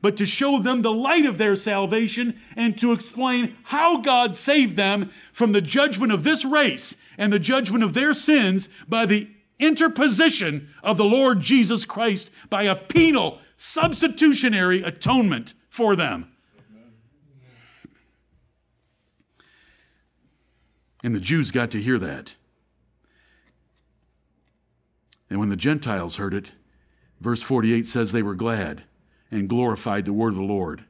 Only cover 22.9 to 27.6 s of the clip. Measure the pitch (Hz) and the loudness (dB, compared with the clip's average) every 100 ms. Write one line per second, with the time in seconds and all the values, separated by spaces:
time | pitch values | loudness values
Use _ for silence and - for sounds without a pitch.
22.9 | _ _ _ _ _ _ _ _ _ _ | _ _ _ _ _ _ _ _ _ _
23.9 | _ _ _ _ _ _ _ _ _ _ | _ _ _ _ _ _ _ _ _ _
24.9 | _ _ _ _ 98 104 98 127 151 135 | _ _ _ _ -4 -2 -2 -2 -4 -4
25.9 | 101 85 - 101 98 98 _ _ _ _ | -6 -6 -8 -6 -6 -10 _ _ _ _
26.9 | _ _ _ 120 117 - 131 | _ _ _ -6 -6 -2 0